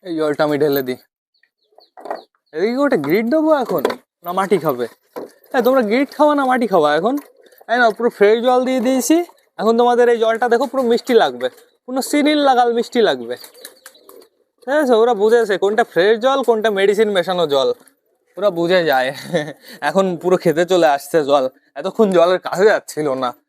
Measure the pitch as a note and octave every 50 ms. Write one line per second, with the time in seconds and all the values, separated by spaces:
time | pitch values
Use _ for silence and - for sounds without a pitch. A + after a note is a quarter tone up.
0 | _ F3+ E3 D#3 D#3 D3+ D3 - D#3 D3+ D3+ C#3+ D3 D3+ C#3 C#3 C3+ B2+ B2+ B2
1 | _ _ _ _ _ _ _ _ _ _ _ _ _ _ _ _ _ _ _ -
2 | - - - - - _ _ _ _ _ - D#3 F3+ A3 A#3+ C4 C#4+ C#4+ C4 F3+
3 | C#3+ C#3 D#3+ G#3+ A#3 A#3 D4 D#4+ D#4 D#4 D#4 C#4+ B3 - G3 D#3+ B2 - - -
4 | _ _ _ _ _ F3 F3+ F#3+ G3 F#3+ G#3 F3+ D3+ D#3 C3+ A#2+ A#2+ A2+ - _
5 | _ _ _ - - - _ _ _ _ - C4 A3+ A#3+ C4 C4+ A#3 G3+ G#3+ B3+
6 | C#4+ C4+ - - D4+ D4+ D4 C#4+ C#4 B3+ B3+ C4 B3 G#3 F#3+ F3 D3+ D3 D3 D#3
7 | E3 A3+ C4+ C#4+ - - _ _ _ _ _ _ - - A3+ B3 B3 A3+ G#3 -
8 | A#3 A#3+ - - G3+ G3+ A3 A#3 A3+ B3+ B3+ B3+ B3+ B3+ C4 C4 G#3+ B3+ C4 C4
9 | B3 - D#4 E4 F4 - _ _ _ _ _ - F3+ A3 A#3 A#3 A#3+ A#3+ B3 A#3
10 | A#3+ A#3 A#3+ A3+ A3 A3 A3+ A3+ A#3 B3 A#3+ A#3 C#4 C4+ - C4 C4 A#3 A#3+ B3
11 | - - B3 A3+ F3+ D3 B2+ B2 B2+ B2+ - - _ _ _ _ _ - B3+ C4+
12 | B3 - - D4 C#4+ D4 D4+ D4 C#4+ C4+ C4 A#3 B3 A#3+ A#3 A#3 A3+ - - B3
13 | A3 F3+ D3 B2+ A#2 A2+ B2 - - - _ - - - - _ _ - _ _
14 | _ _ - - - _ _ _ _ _ _ _ - B3 C#4 D4+ D#4 B3 B3 G#3+
15 | A3+ A#3+ B3 G3 G3+ A3 A3+ A#3+ A3+ G3 G3+ E3+ F3+ G3 G#3+ A#3 A#3 - - E3
16 | F3 G#3 A3+ A3 G#3+ C4 C4+ C#4 B3+ - A#3 A3 G#3 A3+ G#3 F#3+ G3 G3+ G#3 F#3+
17 | A3+ G#3+ G3+ F#3 E3+ F3 F#3 F3+ E3+ D3+ C#3+ C#3 C3+ B2 A#2+ _ - _ _ _
18 | _ _ _ _ _ _ _ - G3 G#3 F3 E3 E3+ E3+ F#3 G3+ G3+ D#3 C#3 C3
19 | B2+ C3 C#3+ C3+ - C#3 D#3+ E3 D3+ D#3 - _ _ - - - - D3 D3+ F#3+
20 | F#3+ F#3+ F3+ D#3 D3 F3+ F#3 F3 - F3 D3+ D#3 F3+ E3+ F#3 F3 E3 D#3 C#3 C#3+
21 | - - - E3+ D3 C3+ C#3 C#3+ C3 C3 _ _ _ _ _ C#3 D3+ F#3+ - -
22 | A3 G3 F#3 E3+ E3 F3 F#3 F3 _ - C3+ E3 G3 G#3+ F#3 D3 - - - D3+
23 | D3+ D3 C3 C3 B2+ B2 A#2 _ _